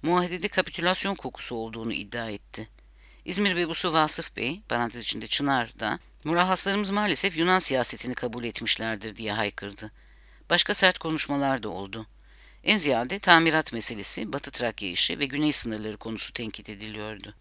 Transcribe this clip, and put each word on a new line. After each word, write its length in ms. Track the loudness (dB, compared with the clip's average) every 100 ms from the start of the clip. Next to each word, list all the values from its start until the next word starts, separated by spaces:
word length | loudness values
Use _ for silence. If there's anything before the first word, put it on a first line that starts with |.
muahedede 460 | 2 2 2 -2 -2
kapitülasyon 640 | -2 -4 -2 -2 0 -2
kokusu 400 | -4 -8 -8 -6
olduğunu 380 | -6 -6 -6 -6
iddia 380 | -6 -6 -8 -6
etti. 380 | -8 -10 -14 -14 -16 -20 -20 -20 -18
İzmir 300 | -4 0 2
mebusu 380 | 2 0 0 0
Vasıf 440 | 4 4 2 -2 -6
Bey, 240 | -6 -6 -4
parantez 340 | -2 -2 -4
içinde 240 | -6 -6 -2
Çınar 540 | 0 2 0 -2 -4
da, 180 | -4 -4 -8 -12
"Murahhaslarımız 640 | -2 2 4 4 2 2 0
maalesef 460 | 0 0 2 0 2
Yunan 220 | 4 4
siyasetini 560 | 4 4 2 0 -6
kabul 300 | -6 -6 -4
etmişlerdir." 720 | -6 -4 -2 0 0 -2 -6 -6
diye 160 | -4
haykırdı. 600 | 0 -2 -2 -12 -10 -14 -16 -20 -20 -20 -20 0
Başka 240 | 2 4
sert 240 | 6 4 4
konuşmalar 640 | -4 -2 0 0 0 0
da 60 | -2
oldu. 380 | -8 -8 -10 -12 -18 -20 -20 -20 -6
En 140 | 2 4
ziyade 400 | 4 2 2 -2
tamirat 540 | 8 8 8 2 0
meselesi, 600 | -2 -2 0 0 0 -2
Batı 180 | -6 -4
Trakya 400 | -2 -2 -4 -4
işi 280 | 0 0 0
ve 80 | -4
güney 260 | 0 2
sınırları 440 | 4 2 -2 -8 -10
konusu 360 | -10 -8 -6
tenkit 360 | -6 -10 -10 -14
ediliyordu. 680 | -12 -10 -10 -10 -12 -16 -20